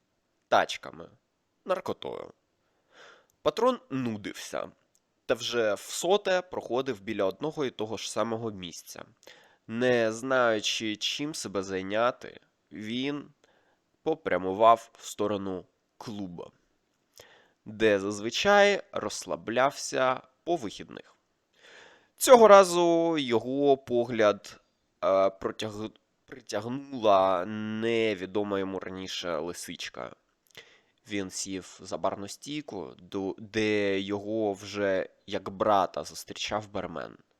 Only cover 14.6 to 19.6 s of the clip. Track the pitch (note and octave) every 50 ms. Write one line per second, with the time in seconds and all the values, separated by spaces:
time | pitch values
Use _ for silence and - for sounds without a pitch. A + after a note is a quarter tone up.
14.6 | A2+ A2+ A#2 A2+ - - _ - - - - - G#2 G2+ G#2 G2 G2 G2 F#2 F2+
15.6 | F2 _ _ _ _ _ _ - - B2+ G#2+ G2+ G2 F2+ F2 - - - - _
16.6 | _ _ _ _ _ _ _ _ _ _ _ - - - - _ _ _ _ _
17.6 | _ G#2+ A2 G#2 A2 G#2+ G#2 G2 F#2+ G2+ G#2 G2+ G#2 A#2 - - - G3+ G3+ G3+
18.6 | G3+ G3+ G3 - - _ - G2+ G#2+ G#2 - - - F#2 D#2 D#2+ F2 G2+ A2+ B2